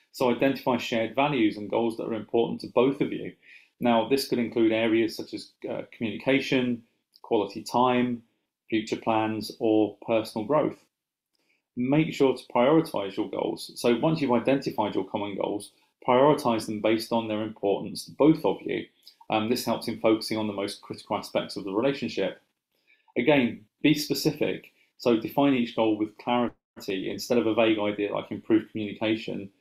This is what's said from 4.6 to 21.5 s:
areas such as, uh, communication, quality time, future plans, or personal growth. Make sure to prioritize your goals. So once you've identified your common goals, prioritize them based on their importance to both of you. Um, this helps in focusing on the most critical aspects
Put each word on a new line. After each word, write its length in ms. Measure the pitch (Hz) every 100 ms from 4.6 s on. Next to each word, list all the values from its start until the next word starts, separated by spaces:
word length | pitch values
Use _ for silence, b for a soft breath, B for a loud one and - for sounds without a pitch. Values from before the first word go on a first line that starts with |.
| 110
areas 440 | 110 113 110 107 -
such 180 | -
as, 180 | 104 - _ 123
uh, 140 | 107 98
communication, 880 | - 113 98 135 135 135 131 123 117 - _ _ _
quality 400 | - 113 98 -
time, 640 | - 120 127 123 123 120 - _ _ _ -
future 280 | 110 107 -
plans, 540 | 117 110 110 107 104 -
or 360 | 117 110 101 - -
personal 400 | 113 110 113 110
growth. 380 | 151 123 - _ _ _ _ _ _ _ _ _ 123
Make 360 | 127 147 160
sure 220 | - 135 127
to 80 | -
prioritize 640 | 123 127 160 160 101 98 101
your 120 | 95
goals. 420 | - - - - -
So 220 | 120 120
once 220 | 156 160
you've 100 | 131
identified 640 | 117 120 139 131 - 104 104
your 100 | 95
common 300 | 107 101 98
goals, 360 | 95 101 - b b _ -
prioritize 580 | 123 147 143 123 110 110
them 160 | 107
based 300 | 110 113 -
on 160 | 117 110
their 140 | 107
importance 640 | 107 - 101 90 104 - -
to 60 |
both 340 | - 147 160 98
of 120 | -
you. 240 | - - - b b b -
Um, 200 | 110 110
this 160 | 117 120
helps 220 | 110 -
in 120 | 110
focusing 380 | 113 110 - 110
on 100 | 107
the 60 |
most 280 | 98 101 -
critical 360 | - - - 101
aspects 400 | - - -